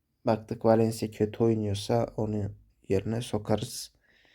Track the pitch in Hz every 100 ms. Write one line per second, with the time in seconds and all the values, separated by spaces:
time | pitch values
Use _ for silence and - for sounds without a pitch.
0 | _ _ 123 110 - 117 113 113 110 113
1 | 113 - 107 - 117 110 104 98 - 117
2 | 117 - 107 107 101 - _ _ - 95
3 | 107 113 123 104 104 110 123 - - _
4 | _ _ _